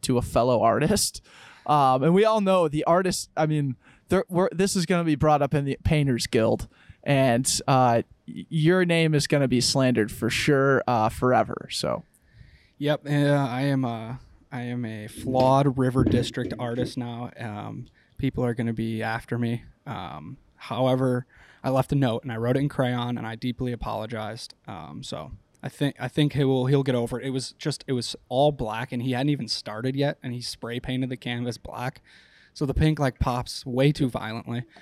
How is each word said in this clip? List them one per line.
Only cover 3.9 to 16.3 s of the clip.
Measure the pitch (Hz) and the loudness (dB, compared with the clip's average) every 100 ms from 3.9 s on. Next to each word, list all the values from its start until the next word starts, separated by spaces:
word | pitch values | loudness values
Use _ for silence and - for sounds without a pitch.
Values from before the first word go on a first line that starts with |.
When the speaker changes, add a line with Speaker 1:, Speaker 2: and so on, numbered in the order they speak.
| - _ | -20 _
Speaker 1:
there, | 185 - | 0 2
we're, | 175 185 | 0 0
this | 165 196 196 | 2 0 0
is | 165 | 2
gonna | 180 | 2
be | 165 143 | 2 2
brought | 156 147 | 4 4
up | 143 | 2
in | 147 139 | 0 -2
the | 135 | -2
Painters | - 156 139 120 - | 0 2 2 0 2
Guild, | 120 113 113 - _ - - | 2 4 2 -4 _ -20 -12
and, | - 139 135 117 127 - - | 0 2 4 2 0 -2 2
uh, | 131 127 117 - - - | 4 4 4 0 -10 -16
y-, | - - | -14 -6
your | 160 156 185 175 | 0 4 4 4
name | 165 160 | 4 4
is | 151 139 | 2 2
gonna | 147 135 | 2 4
be | 123 | 2
slandered | 117 139 131 117 107 | 2 2 2 2 0
for | - 113 | 0 -2
sure, | - - 143 135 135 - | 0 2 4 4 2 2
uh, | 120 107 | 2 2
forever. | - 151 - 113 - - | 2 2 4 2 -4 -8
So. | - 71 58 - _ _ - - - _ _ | -6 -2 -4 -6 _ _ -20 -20 -20 _ _
Speaker 2:
Yep, | 143 147 143 | -2 -2 0
uh, | |
I | 147 143 143 135 123 | 2 4 2 2 -2
am | 139 135 | 0 0
a, | 127 117 110 127 - - _ | -2 -4 -10 -12 -14 -20 _
I | 127 | -10
am | 120 123 117 | -6 -6 -6
a | 110 107 | -8 -12
flawed | - - 131 131 135 139 131 | -10 -4 2 4 6 4 2
River | 127 127 123 | 0 2 4
District | 123 123 | 2 0